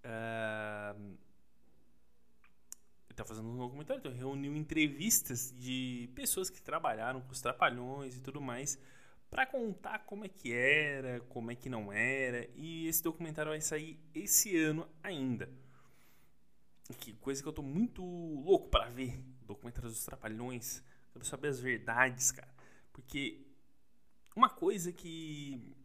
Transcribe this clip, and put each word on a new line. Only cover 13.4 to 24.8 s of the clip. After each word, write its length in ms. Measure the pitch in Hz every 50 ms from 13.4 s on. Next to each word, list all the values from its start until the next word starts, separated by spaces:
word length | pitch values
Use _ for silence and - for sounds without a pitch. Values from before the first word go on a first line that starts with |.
| 151 156
vai 100 | 156 151
sair 380 | 156 - 160 151 156 160 156 - - - -
esse 420 | - 202 - - - - 214 185
ano 320 | 160 160 156 156 160 - - - - -
ainda. 480 | 202 185 147 135 131 120 107 - - - - - - - - - - - - - - - - - - - - - - - - - - - - - - 120 -
Que 140 | - 117 104
coisa 280 | - - 135 139 135
que 60 | -
eu 60 | 160 156
tô 80 | 156
muito 400 | 143 135 143 185 240 240 - -
louco 680 | 185 180 175 170 170 160 151 139 139 180 196 - - -
pra 200 | - 117 110 120
ver, 320 | 120 127 131 123 123 - - - - - -
documentário 460 | - 104 - - 120 117 - 120 117
dos 160 | 113 - -
Trapalhões, 760 | - - - - 110 110 113 120 127 127 120 117 - - - - - - - - -
quero 140 | - 123 123
saber 240 | - - 131 147 147
as 100 | 139 123
verdades, 720 | 123 127 123 107 101 117 113 120 131 131 123 - - -
cara, 220 | - - - - - - - - - - - -
porque 540 | - - - - - 139 139 123 - - - - - - - - - - - - - - - - - - - - -
uma 140 | 208 254 -
coisa 420 | - - 165 185 220 196